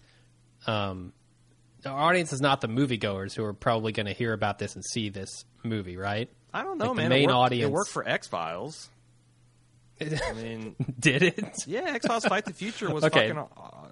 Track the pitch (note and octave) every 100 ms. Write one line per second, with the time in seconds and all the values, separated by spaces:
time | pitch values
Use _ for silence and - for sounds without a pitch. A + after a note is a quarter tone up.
0 | - _ _ _ _ _ - G#2+ G2 F#2
1 | F2+ - _ _ _ _ _ _ C3+ C3+
2 | D#3+ F3+ D#3+ C3 C#3 C3+ A#2 A#2+ C#3 A2+
3 | G#2+ F#2+ G2 - G#2+ G2+ B2+ A2+ A2 A2
4 | G#2 F#2+ A#2 G#2 G#2+ - G2+ F#2+ - A#2
5 | G#2 G2 F#2+ - - _ A#2 A2 F#2 F2+
6 | G2+ G#2 B2 _ _ G3 E4+ F4 A3+ A3+
7 | C#3+ C3 C#3 B2 B2+ B2 A2+ D3+ G#3 D#3
8 | - D#3+ - F2 E2 F2 C3+ - - _
9 | _ _ _ _ _ _ _ _ _ -
10 | D#3 D3+ - A2+ A2+ A2+ A2 - C3 B2+
11 | D3 C3+ F3+ F#3 G#3 - - A3 F4+ A#3
12 | - A#3 G#3+ F#3+ G3+ E3 G3+ - F#3 D3+
13 | D#3 C3+ A2 D#3 - - - - -